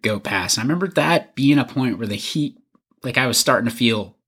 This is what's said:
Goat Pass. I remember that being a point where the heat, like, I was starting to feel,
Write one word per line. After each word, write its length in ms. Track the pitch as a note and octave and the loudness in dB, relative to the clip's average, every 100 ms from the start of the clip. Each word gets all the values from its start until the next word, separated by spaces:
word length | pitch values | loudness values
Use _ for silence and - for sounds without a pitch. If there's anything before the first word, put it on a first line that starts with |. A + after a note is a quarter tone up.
Goat 200 | A2 G#2 | -4 -2
Pass. 340 | - G2+ F#2 - | -4 -4 -2 -2
I 40 | |
remember 260 | A#2+ F3 F#3+ | -2 -2 -2
that 440 | E3+ D3+ E3+ - | 0 2 0 -2
being 240 | - C#3 C#3+ | 0 4 4
a 80 | C3+ | 2
point 320 | - B2+ F2+ | -2 -2 -2
where 100 | A2 | -6
the 80 | G2+ | -6
heat, 440 | - D#3+ D3 - _ _ _ _ | -6 -4 -4 -6 _ _ _ _
like, 140 | C3 B2 | -4 0
I 80 | B2+ | 2
was 120 | A#2 | 2
starting 320 | - B2 A#2 | 2 2 2
to 60 | A#2 | 2
feel, 420 | A#2 A2 F#2+ _ | 2 2 -4 _